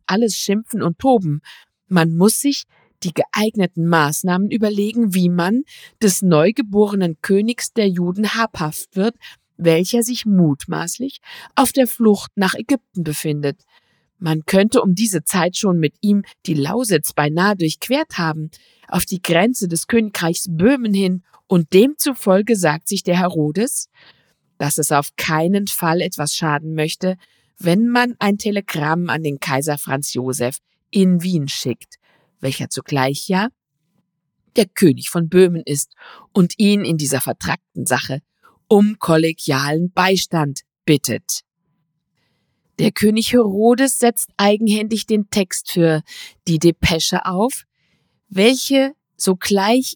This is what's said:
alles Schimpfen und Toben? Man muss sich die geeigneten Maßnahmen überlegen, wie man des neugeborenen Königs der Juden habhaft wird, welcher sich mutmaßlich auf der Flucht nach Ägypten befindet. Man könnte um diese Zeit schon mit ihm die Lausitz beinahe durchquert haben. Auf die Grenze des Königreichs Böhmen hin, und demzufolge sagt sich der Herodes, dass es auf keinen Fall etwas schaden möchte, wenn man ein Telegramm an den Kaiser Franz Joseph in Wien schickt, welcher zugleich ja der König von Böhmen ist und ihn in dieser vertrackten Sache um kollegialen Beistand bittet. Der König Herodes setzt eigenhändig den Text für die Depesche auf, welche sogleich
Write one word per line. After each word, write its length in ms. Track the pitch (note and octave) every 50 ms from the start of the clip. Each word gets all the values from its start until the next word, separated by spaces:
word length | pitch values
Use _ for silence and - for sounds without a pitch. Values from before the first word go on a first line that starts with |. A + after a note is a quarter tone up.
| _
alles 320 | - F#3 G#3 A#3+ G#3+ F#3
Schimpfen 440 | - - - G3 G#3+ A3+ - - G3+
und 180 | - E3+ E3+ -
Toben? 420 | - C4+ B3+ A3+ F#3+ D#3 D3 D3+ - - - - _ _ _ _ _
Man 280 | _ F#3+ F3 D#3+ E3 E3
muss 240 | E3 F3+ A3 - -
sich 240 | - C#4+ C#4 - - _ _ _ _ _ _ _ -
die 100 | F3+ -
geeigneten 760 | - - - - G#3 G#3+ A3 - G#3+ F#3 F3 - E3+ E3
Maßnahmen 640 | E3+ E3+ E3 D3+ C#3+ D3 - - F3+ F3+ F3+ G3+ G#3
überlegen, 640 | - A3+ A3 G#3 G#3+ G3+ G3+ G#3+ A3 A#3+ A#3 G#3 F3+
wie 160 | F#3 F3+ F3
man 340 | F3 F3 E3+ F#3 G#3+ B3+ D4 - - - - - _ _
des 220 | A3+ G3+ F3+ - G3
neugeborenen 1000 | F#3 E3 D3+ D#3 F#3+ A3+ - B3 G#3 G3 G#3 G#3 G3+ G#3 G3 F#3 E3+ D#3+ -
Königs 500 | - - G3 G3 G#3+ A3+ A#3+ - - -
der 160 | - A#3 G#3+
Juden 460 | G3 F3+ F3 F3 F3 F3+ G3+ G#3+ G3+ -
habhaft 600 | A3+ A3+ A3 - - E3 D3+ D#3 - - - _
wird, 200 | F#3+ F#3+ A3+ - _ - - - _ _ _ _
welcher 460 | - E3+ E3 E3 D#3+ F#3 - - A#3
sich 240 | A#3 A#3 B3 A3+ -
mutmaßlich 960 | A3 G3+ F#3 F3 D#3 C#3 - - - E3+ D#3 D#3+ F3 - - B3 C#4 - - _ - - - - - _
auf 160 | - C4+ -
der 160 | - C4+ B3+
Flucht 440 | A#3 - - A#3 G#3+ G3+ G3 - - _
nach 200 | G3+ F#3+ F#3 -
Ägypten 480 | - A3+ - C#4+ B3+ - _ _ F#3 E3
befindet. 580 | D#3 D3+ - - D#3+ D3 D3 D3 C#3+ D3 - _ _ _ _ _ _ _ _ _ _ _
Man 280 | _ F3+ D#3+ D#3 D#3 D#3
könnte 360 | - - F#3+ G3 A3 - C4
um 140 | A3 G3 F3+
diese 280 | F3+ A3+ A3+ G3 D#3 D3
Zeit 340 | - - F#3+ E3 F3+ F#3
schon 200 | - - G3 F3+
mit 160 | E3+ D#3+ D3 - _
ihm 220 | - G3+ G#3 G3+ G3 - - _ -
die 80 | - D#3
Lausitz 580 | D3 C#3 C#3+ - A#3+ C4 A3 F3+ D3+ D#3 - -
beinahe 420 | - D3 D3+ D#3 E3+ F#3 G3+ G#3
durchquert 640 | F#3 E3 D#3 - - - - B3 D4 D#4+ - -
haben. 320 | - F3 D#3+ D#3 D#3 D#3 D#3+ - - _ _ _ _ _
Auf 180 | - - F3+ -
die 160 | - F#3+ F3+
Grenze 460 | - - E3+ E3 F#3+ A#3+ B3+ - G#3
des 180 | F3 E3 E3 -
Königreichs 640 | - - A#3 A3 G#3 - - F3 E3 E3+ - - F#3+
Böhmen 440 | E3 D#3+ F3+ A#3+ C#4+ C4 A#3+ G#3+ G3
hin, 280 | G3 G3 F#3 F#3 F3+ - _ _ _ _
und 280 | - F#3+ F3 E3 - -
demzufolge 800 | F#3 A3+ C#4 D4+ - - D4 C4 - - G#3 F#3 F#3+ G#3 G#3 A#3
sagt 320 | G3 F3+ D#3 D3 E3 -
sich 160 | - G3+ F#3 -
der 160 | - F3 F3
Herodes, 680 | F#3 F3 F3 E3 D3+ D3+ D3+ F3+ A3+ C#4 - - - - _ _ _ - _ _ _ _ _ _ _ _ _
dass 220 | - C#3 C#3+ - -
es 120 | D3 -
auf 240 | D#3+ C#3+ D3 - -
keinen 500 | - - - D#3+ D#3 D#3+ F3 G3+ G3+ G3+
Fall 340 | G3 - - F#3 E3 D#3+ F3+
etwas 340 | E3 - - - D3 D3 -
schaden 380 | - F3 D#3 D3 C#3+ D#3 D#3+ D#3+
möchte, 420 | D#3 D3+ E3 - - - F#3 F#3 F3+ _ _ _ _ _ _ _ -
wenn 300 | - F3 E3+ G3+ A#3 A#3+
man 260 | A#3+ B3 B3 B3 A#3
ein 220 | - - G3+ G3+ G3+
Telegramm 680 | - G#3+ G#3 G3+ G3 - - D#3+ D3 D3+ D#3+ E3+ F3 E3
an 120 | A#2+ D#3
den 180 | D#3+ D3 C#3+ C#3
Kaiser 380 | - - C#3 C3+ C#3+ E3 D3
Franz 360 | D3 - - C3 C#3 C#3+ - -
Joseph 440 | B2+ B2+ B2+ B2+ - B2 B2 C#3 - - _ _ _ _ _
in 320 | - G3+ F#3+ F#3 F3+ F3
Wien 260 | E3 F#3 F3+ D#3+ C#3+
schickt, 500 | C#3 - - - C3 A2+ - - - - - _ _ _ _ _ _ _ _
welcher 300 | - C3+ C3+ - C3 -
zugleich 580 | - - - - D3 C#3 C3 C3+ C#3+ - -
ja 220 | - F#3+ F#3 G#3 B3 - _ _ _ _ _ _ _ _ _ _ _ _ _ _ _ _ _ _ _ _
der 120 | - G#3
König 420 | - _ - - D#3+ C3 B2 - -
von 180 | - F3 E3+
Böhmen 360 | D#3+ F3 F3+ F#3+ F3+ F3 E3 -
ist 280 | - C#3+ C#3 - - _ _ - - - - - _ -
und 200 | G3+ F3+ F3 -
ihn 280 | - G#3+ G3+ G#3 G3+ F#3+
in 120 | A#2 E3
dieser 220 | D#3 D3 C3 C#3 C3+
vertrackten 680 | - C3+ A#2+ - - - E3+ - _ _ _ F3 D3+
Sache 340 | - C#3+ - - - C3+ C#3+ - _ _ _ _ _ _ _ _
um 320 | _ A3 G3+ G#3 G#3 G#3+ -
kollegialen 920 | - - E3 D#3+ D#3+ E3 D#3+ - - - C#3+ C3+ C#3 C#3+ D3+ D#3+ F3 F3+
Beistand 680 | - - - F#3+ G3 F3+ - - - E3 D3+ C#3+ C#3 - - _ _ _ _
bittet. 560 | - D3+ C#3 - - A2+ A2 - - - - - _ _ _ _ _ _ _ _ _ _ _ _ _ _ _ _ _ _ _ _ _ _ _ _ _ _
Der 140 | - D#3+ G#3+
König 420 | - - G#3+ G#3+ A3 A3 A3 - -
Herodes 640 | B3 A3+ G3+ F#3+ G3 G#3+ A#3 B3 A3+ C4+ C4+ -
setzt 320 | - - A#3 A#3 - - - _
eigenhändig 720 | - G3+ G3+ G#3 G#3 A3+ G#3+ G#3 G#3+ G#3+ G#3+ A3+ G#3 -
den 240 | - A3 G#3+ G3+ -
Text 400 | - G#3 F#3+ F3+ - - - -
für 320 | - F3+ E3 E3 D#3+ D#3 - - - - - - - _ _
die 120 | F3+ E3 D#3
Depesche 640 | - E3+ E3 - - - E3 D#3+ - - - F3+ -
auf, 380 | F#3 F#3 F3+ G#3+ C4 - - - _ _ _ _ _ _ _ _ _ _ _ _ _
welche 640 | G3+ F#3 G3 A#3 C4 B3+ - - C#4 C4+ C4+ C4+ D4 _ _ _ _
sogleich 800 | - - F#3+ F#3+ F3+ - - G3+ G3 F#3+ G#3 A#3+ C4 C4 - -